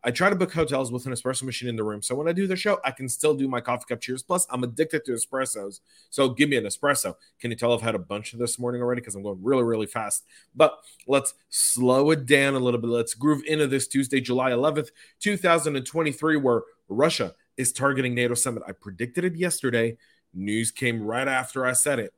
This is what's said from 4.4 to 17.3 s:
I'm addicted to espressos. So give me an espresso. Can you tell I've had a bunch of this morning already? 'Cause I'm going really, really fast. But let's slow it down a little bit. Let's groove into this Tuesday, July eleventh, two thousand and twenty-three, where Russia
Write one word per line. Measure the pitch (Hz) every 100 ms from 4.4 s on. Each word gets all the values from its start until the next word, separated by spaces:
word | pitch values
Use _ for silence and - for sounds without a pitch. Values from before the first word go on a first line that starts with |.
| -
I'm | 127
addicted | 123 117 160 156
to | -
espressos. | 117 - 131 131 107 101 98 _ _ _
So | - 135
give | 120 147
me | 135
an |
espresso. | 104 - 143 139 98 - _ _
Can | 120
you | 113
tell | 117
I've | 120
had | 117
a | 110
bunch | 85 101 104
of | 117
this | 120 -
morning | 123 123
already? | 123 123
'Cause | 120
I'm | 98
going | 101 95
really, | 101 131
really | 117 113 104
fast. | 113 104 - _ - _ 123
But | 151 - - - -
let's | 135 135 - _
slow | - - - 127 131 143
it | 156 123
down | 143 139 135
a |
little | 123 120
bit. | 117
Let's | 117 117
groove | 113 143 147 151
into | 156 143
this | 135 -
Tuesday, | 139 131 139
July | 123 127 131
eleventh, | 120 147 147 - _ - _
two | 208 202
thousand | 180 170 151 139
and | 123
twenty-three, | 160 156 135 156 156
where | 131 117 - _ _
Russia | 104 156 - 98